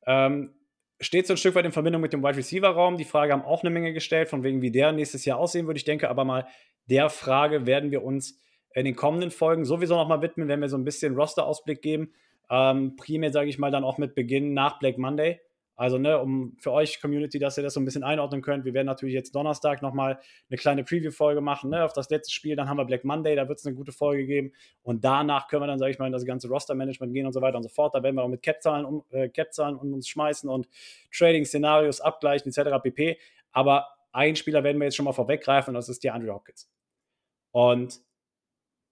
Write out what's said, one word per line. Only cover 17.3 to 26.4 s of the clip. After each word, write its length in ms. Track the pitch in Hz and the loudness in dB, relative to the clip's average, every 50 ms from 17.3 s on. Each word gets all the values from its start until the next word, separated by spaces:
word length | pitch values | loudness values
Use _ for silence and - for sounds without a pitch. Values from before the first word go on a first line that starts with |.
| 147 139 | -2 -2
dass 200 | 139 139 135 147 | -2 -2 -2 -4
ihr 40 | |
das 120 | 143 143 - | -4 -4 -2
so 60 | 143 | -2
ein 40 | 131 | -2
bisschen 180 | 131 131 139 | -2 -2 -4
einordnen 380 | 127 139 156 151 143 135 143 135 | -2 -2 0 0 -2 -2 -4 -4
könnt. 240 | 131 147 143 139 127 | -4 -4 -4 -2 -4
Wir 80 | 131 123 | -2 -2
werden 120 | 135 135 | 0 0
natürlich 280 | 135 131 - 135 131 127 | -2 -4 -4 -4 -4 -4
jetzt 200 | 131 127 - - | -4 -6 -4 -4
Donnerstag 480 | 139 147 151 143 - - 147 143 135 | -2 -2 -2 -2 0 0 -2 -2 -2
nochmal 360 | 143 135 131 139 135 135 131 135 - - - _ _ _ | -4 -4 -2 -2 -2 -2 -2 -4 -10 -20 -20 _ _ _
eine 80 | 127 | -10
kleine 260 | - - 147 139 139 | 0 0 2 2 2
Preview-Folge 580 | 127 - 170 170 156 151 151 - 151 147 147 147 | -2 -2 -2 -2 -2 -4 -2 2 2 2 2 2
machen, 300 | 143 143 143 - 139 139 | 0 -2 -4 -4 -4 -4
ne, 140 | 156 170 165 | 0 0 0
auf 80 | 151 | 0
das 160 | - 139 135 - | -2 -4 -4 -2
letzte 240 | 156 151 156 - | -4 -4 -2 -6
Spiel. 240 | - - - 151 147 | -8 -8 -6 -6 -4
Dann 120 | 143 135 139 | -4 -4 -2
haben 100 | 143 143 | -2 -2
wir 80 | 131 | -2
Black 180 | 123 127 123 - | -2 -2 -2 -2
Monday, 320 | 139 147 160 156 156 147 | -4 -4 -2 0 0 0
da 120 | 139 135 131 | 0 0 -2
wird's 180 | 147 - - | -6 -8 -8
eine 100 | 143 127 | -8 -8
gute 160 | 131 139 139 | -8 -12 -14
Folge 340 | - - 147 147 143 139 135 | -6 -2 0 0 0 0 -2
geben. 260 | 135 143 143 139 135 - _ - _ _ _ | 0 -2 -2 -2 -4 -10 _ -20 _ _ _
Und 220 | _ 123 117 113 135 | _ -4 -4 0 2
danach 420 | 131 135 143 151 147 143 135 - | 2 2 2 2 2 0 -2 -2
können 160 | - 151 147 | -2 -2 -2
wir 40 | 143 | -2
dann, 120 | 143 139 135 | -2 -2 -2
sag 120 | 131 135 | -2 -2
ich 80 | 131 135 | -2 -2
mal, 80 | 131 | -4
in 60 | 131 | -4
das 120 | 127 123 123 | -4 -4 -4
ganze 240 | 127 127 123 | -6 -6 -8